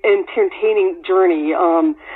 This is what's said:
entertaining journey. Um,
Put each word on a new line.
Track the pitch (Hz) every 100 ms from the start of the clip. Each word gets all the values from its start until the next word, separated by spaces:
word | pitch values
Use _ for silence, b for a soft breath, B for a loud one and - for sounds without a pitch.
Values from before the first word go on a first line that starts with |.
entertaining | - 202 359 - 196 - 427 214 190 170 -
journey. | 185 185 160 151
Um, | 160 170 165 160 151 B